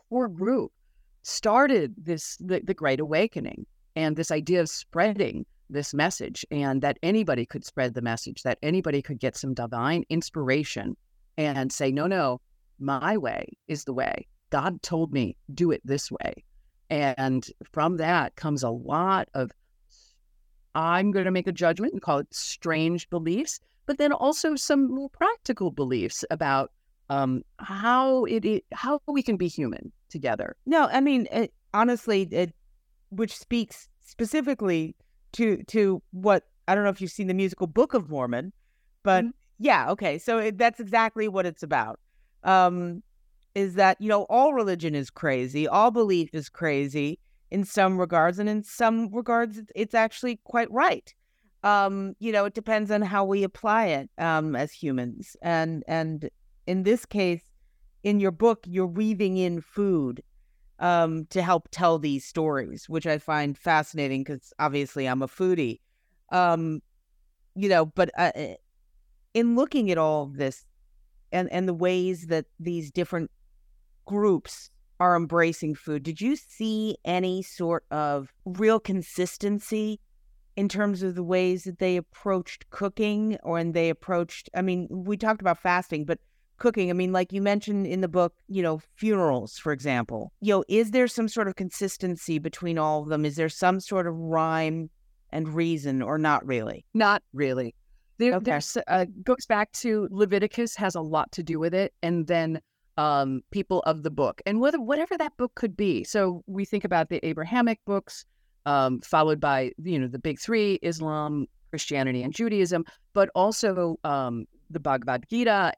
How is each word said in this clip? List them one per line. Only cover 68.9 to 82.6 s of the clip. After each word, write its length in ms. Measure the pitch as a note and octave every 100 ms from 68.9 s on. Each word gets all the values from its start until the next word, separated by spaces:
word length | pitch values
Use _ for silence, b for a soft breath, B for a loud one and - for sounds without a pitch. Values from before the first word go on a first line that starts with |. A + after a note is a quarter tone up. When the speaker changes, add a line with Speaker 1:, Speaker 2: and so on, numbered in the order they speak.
| _ _ _ _
Speaker 2:
in 240 | A3 A#3 A#3
looking 340 | D4 C#4+ G#3
at 60 | E3+
all 280 | D#3 D3+
of 120 | C#3 C#3
this 300 | C3+ - - _ _ _ _ _ _
and, 180 | F3+ F3+
and 160 | F3+ F#3
the 60 |
ways 540 | E3+ F3+ F#3 F#3 F3 E3
that 180 | D#3+ D3+ _
these 300 | E3 E3+ D3+
different 400 | F3 E3+ F3 D#3+ - _ _ _ _ _ _ -
groups 640 | G3+ G#3 F3 - - - _ _ _
are 160 | F3+
embracing 600 | F3 E3 E3+ E3 D#3+ D#3
food, 280 | D3+ - D3+
did 180 | C#3 D#3
you 160 | A3 D4+
see 600 | - - A3 G#3+ A3 -
any 380 | - F3+ F#3 F#3
sort 420 | F#3 - E3+ E3+ -
of 420 | D3+ D3+ C#3+ C#3 _ -
real 340 | F3+ G#3+ A3
consistency 1200 | G#3+ F#3+ D#3+ - F3+ - G3+ G3+ - A3 G#3+ G#3+ _ _ _ _ _ -
in 120 | G3+
terms 340 | F#3 G#3 F#3+
of 120 | F#3+
the 80 | F3+
ways 420 | F3 F#3 F#3 F3+
that 140 | F#3+ F3
they 200 | F#3 F3+
approached 720 | E3 - G3+ F#3+ F3 -